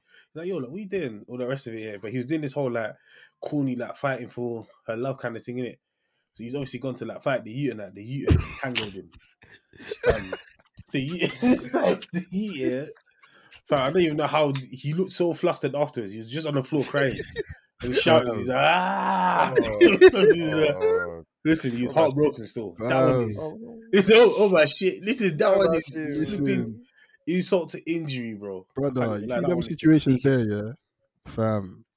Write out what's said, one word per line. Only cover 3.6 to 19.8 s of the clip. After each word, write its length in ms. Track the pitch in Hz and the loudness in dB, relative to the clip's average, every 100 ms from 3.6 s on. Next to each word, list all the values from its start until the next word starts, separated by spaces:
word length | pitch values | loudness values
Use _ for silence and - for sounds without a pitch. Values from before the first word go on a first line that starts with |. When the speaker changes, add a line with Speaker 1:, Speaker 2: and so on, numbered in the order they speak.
| 135 123 | -2 -4
Speaker 1:
like, 200 | - - | -8 -6
fighting 320 | 139 127 120 | -6 -6 -8
for 380 | - 120 117 - _ - | -8 -6 -8 -12 _ -10
her 100 | 113 | -6
love 220 | 135 131 | -6 -6
kind 180 | 120 113 | -8 -10
of 80 | |
thing, 120 | - 123 | -10 -8
innit? 220 | 120 - _ _ _ _ _ | -8 -10 _ _ _ _ _
So 100 | - | -16
he's 100 | 117 | -10
obviously 240 | 139 190 123 | -8 -8 -8
gone 160 | 131 123 | -8 -8
to, 80 | |
like, 180 | 113 95 | -10 -6
fight 220 | - 127 | -4 -4
the 60 | 104 | -4
youth 220 | 120 143 | -6 -4
and 80 | 110 | -4
that. 140 | 98 | -12
The 100 | 101 | -14
youth 280 | 110 135 - | -12 -4 2
has 260 | - - - | 2 0 -8
tangled 320 | 135 117 104 | -4 -4 -4
him. 160 | 95 82 | -10 -16
Speaker 2:
<laughs> 60 | - - _ - - _ - - - - | -20 -20 _ -20 -20 _ -20 -16 -4 0
Speaker 1:
Um, 200 | 110 92 - - _ - - - | 0 -2 -12 -14 _ -20 -20 -8
the 80 | 143 | -6
youth, 400 | 135 175 165 - | -4 -2 -4 0
<laughs> 0 | |
the 840 | 247 254 - - 180 185 - 175 185 | 2 2 0 -2 0 0 -4 -10 -6
youth, 260 | 190 214 156 | -6 -6 -4
yeah. 280 | 131 127 156 - _ _ - _ _ - - | -4 -4 -8 -16 _ _ -20 _ _ -14 -2
Fam, 120 | 143 | 0
I 100 | 131 | 2
don't 120 | 180 | 2
even 140 | 170 151 | 2 2
know 100 | 147 | 0
how, 260 | 151 147 135 127 | 2 2 0 -8
he 220 | 131 143 | -10 -6
looked 180 | 160 190 | -4 -4
so 220 | - 175 | -2 -2
flustered 400 | 151 175 151 139 | 0 -2 -2 -4
afterwards. 380 | 143 143 127 101 | -2 -4 -4 -10
He 60 | 107 | -10
was 120 | 110 | -10
just 160 | 143 156 | -8 -4
on 80 | |
the 80 | 143 | -2
floor 220 | 131 151 | -2 -2
crying. 340 | 127 143 135 101 | 0 0 0 -2
Speaker 2:
<laughs> 60 | - - - - _ - | -10 -10 -10 -12 _ -12
Speaker 1:
And 140 | 123 | -2
shouting, 320 | 127 - 160 123 | 0 6 4 4
Speaker 2:
Fam. 100 | 117 | -4
Speaker 1:
he's 100 | 120 | -2
like, 80 | 127 | 2
"Ah!" 920 | 147 180 185 196 196 190 180 175 - | 4 4 2 -2 0 0 2 2 2
<laughs> 20 | 480 | 2
Speaker 3:
Oh. 220 | - - | 2 6